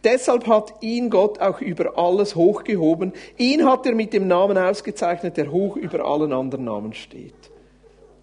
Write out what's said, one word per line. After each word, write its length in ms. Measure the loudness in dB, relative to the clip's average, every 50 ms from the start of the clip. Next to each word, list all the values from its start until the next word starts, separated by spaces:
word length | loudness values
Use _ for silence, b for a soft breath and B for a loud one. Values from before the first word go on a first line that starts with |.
Deshalb 440 | 4 4 4 4 2 2 0 0 2
hat 280 | 4 2 2 2 -2 -14 -10
ihn 300 | -6 -4 -4 -2 -2 2
Gott 300 | 2 4 2 2 0 0
auch 200 | -2 -2 -2 -2
über 380 | -6 -8 -4 -2 -4 -2 0 0
alles 360 | 0 2 2 2 0 0 2
hochgehoben. 800 | 4 4 4 4 2 -4 -4 -2 0 2 2 2 0 -2 -6 B B B B B
Ihn 300 | 0 0 2 4 4 4
hat 180 | 4 2 2 2
er 100 | -2 0
mit 200 | 0 -2 0 -2
dem 120 | -2 2
Namen 300 | 2 2 2 4 2 2
ausgezeichnet, 800 | 2 2 0 -2 -2 -6 -10 -6 -4 -2 -2 -2 -4 -6 -6 -4
der 140 | -4 -4 -2
hoch 260 | -2 -2 -2 -2 -4
über 300 | -6 -8 -6 -6 -4 -2
allen 260 | 0 0 0 0 0
anderen 320 | -2 -4 -4 -4 -6 -6 -6
Namen 300 | -6 -6 -6 -6 -10 -12
steht. 400 | -14 -18 _ -20 -20 -20 -20 -20 -20 _ -20 b b b b b b b b b b b b b b